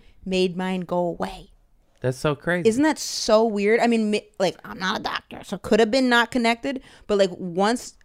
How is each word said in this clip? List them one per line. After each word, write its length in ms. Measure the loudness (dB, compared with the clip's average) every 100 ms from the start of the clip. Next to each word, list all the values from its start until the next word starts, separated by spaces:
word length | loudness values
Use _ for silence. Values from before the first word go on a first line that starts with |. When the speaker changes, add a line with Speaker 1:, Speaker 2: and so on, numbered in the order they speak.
| -16 -16 -4
Speaker 1:
made 300 | 0 0 0
mine 260 | -4 -4
go 180 | -2 -2
away. 520 | -2 -4 -8 -10 -18 _ _ _ _ _
Speaker 2:
That's 180 | -4 -2
so 180 | -2 -2
crazy. 340 | -2 0 2
Speaker 1:
Isn't 140 | 2
that 140 | 2 0
so 440 | -6 -6 2 4
weird? 380 | 4 0 2 2
I 60 | 4
mean, 240 | 2 0
mi-, 180 | -2 -4 -4
like, 160 | -2 -4
I'm 160 | -12 -8
not 220 | -6 -4
a 20 |
doctor, 380 | -4 -6 -8 -16
so 140 | -12 -10
could 240 | 2 4
have 100 | 4
been 160 | 2 4
not 240 | 2 2
connected. 500 | 0 0 0 -4 -8 -10 -12 -2
But, 120 | 2
like, 140 | 2 0
once 580 | -6 0 0 0 -6 -20